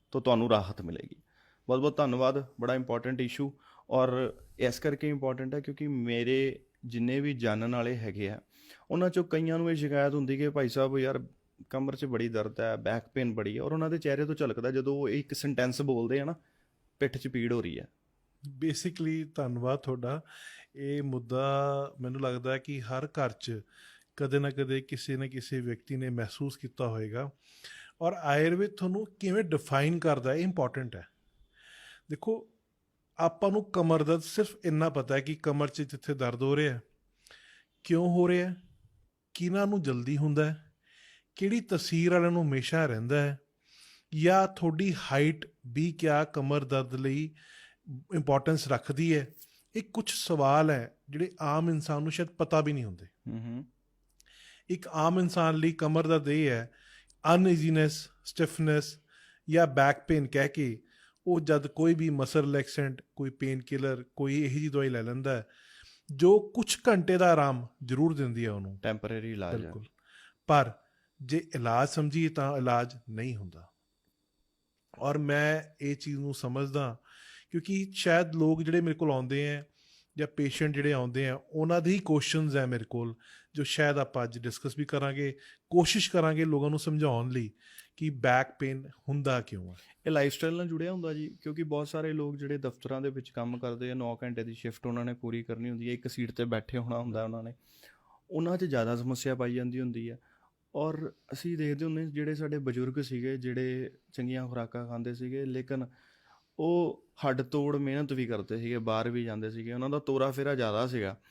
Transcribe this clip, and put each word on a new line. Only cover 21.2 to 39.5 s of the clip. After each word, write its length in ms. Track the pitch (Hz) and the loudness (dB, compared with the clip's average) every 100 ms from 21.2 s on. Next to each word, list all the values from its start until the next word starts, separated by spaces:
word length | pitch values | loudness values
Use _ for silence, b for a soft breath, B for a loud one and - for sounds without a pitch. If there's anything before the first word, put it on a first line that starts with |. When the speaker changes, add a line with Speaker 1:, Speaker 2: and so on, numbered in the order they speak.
| 117 127 139 139 139 139 139 135 | -4 -2 0 0 0 -2 -6 -8
Speaker 2:
ਮੈਨੂੰ 200 | 123 131 | -8 -4
ਲੱਗਦਾ 320 | 131 123 127 | -2 -2 -2
ਹੈ 40 | 131 | -4
ਕਿ 240 | 139 139 | -4 -8
ਹਰ 240 | 110 127 147 | -6 -6 -6
ਘਰ 240 | 156 127 | -2 -4
'ਚ 320 | - - 110 - B B B B - | -4 -8 -8 -10 B B B B -4
ਕਦੇ 220 | 139 143 | 0 2
ਨਾ 100 | 143 | 0
ਕਦੇ 320 | 135 131 135 | -2 -2 -2
ਕਿਸੇ 360 | 135 139 - 131 | -4 -8 -6 -4
ਨਾ 100 | 135 | -6
ਕਿਸੇ 340 | 131 - 131 | -8 -6 -4
ਵਿਅਕਤੀ 340 | 120 117 - 131 | -4 -6 -6 -6
ਨੇ 140 | 131 | -4
ਮਹਿਸੂਸ 480 | 120 107 - 143 - | -4 -4 -6 -8 -8
ਕੀਤਾ 300 | 127 - 120 | -12 -6 -4
ਹੋਏਗਾ। 420 | 113 107 117 143 - B B B B B B | -4 -4 -6 -8 -10 B B B B B B
ਔਰ 120 | 165 | -2
ਆਯੁਰਵੇਦ 560 | 185 151 147 160 175 208 | 0 2 4 4 2 0
ਤੁਹਾਨੂੰ 380 | 202 185 196 220 - | -2 -2 -2 -6 -6
ਕਿਵੇਂ 240 | 196 202 | 0 0
ਡਿਫਾਈਨ 560 | 175 151 - 139 151 170 | 2 0 2 2 4 2
ਕਰਦਾ, 340 | 160 135 131 | 2 2 2
ਇਹ 100 | 151 | 0
ਇੰਪੋਰਟੈਂਟ 520 | 185 175 123 135 123 92 | 0 0 0 -2 -8 -10
ਹੈ। 120 | - _ _ _ _ B B B B B B | -16 _ _ _ _ B B B B B B
ਦੇਖੋ, 380 | 147 220 226 - _ _ _ _ _ _ - | -6 -4 -4 -6 _ _ _ _ _ _ 0
ਆਪਾਂ 320 | 165 - 196 | 0 2 2
ਨੂੰ 200 | 214 202 | 2 0
ਕਮਰ 320 | 185 165 160 | 2 4 4
ਦਰਦ 180 | 151 165 | 4 2
ਸਿਰਫ 340 | 160 - 208 - 175 | 0 -2 -2 -2 0
ਇੰਨਾ 240 | 156 160 | 2 2
ਪਤਾ 260 | 139 127 139 | 0 0 -2
ਹੈ 40 | |
ਕਿ 160 | 135 156 | -2 -4
ਕਮਰ 320 | 156 147 143 | -2 0 0
'ਚ 140 | - | -4
ਜਿੱਥੇ 320 | 139 139 - | -8 -8 -6
ਦਰਦ 280 | 135 123 120 | -2 -2 0
ਹੋ 140 | 135 143 | 0 2
ਰਿਹਾ, 240 | 147 120 - _ _ _ b b b b b _ | 2 -2 -10 _ _ _ b b b b b _
ਕਿਉਂ 260 | - 165 180 | 0 2 4
ਹੋ 180 | 175 175 | 6 6
ਰਿਹਾ, 280 | 180 180 180 - _ _ _ _ _ _ | 4 2 -4 -12 _ _ _ _ _ _
ਕਿਹਨਾਂ 340 | - 170 | -4 -2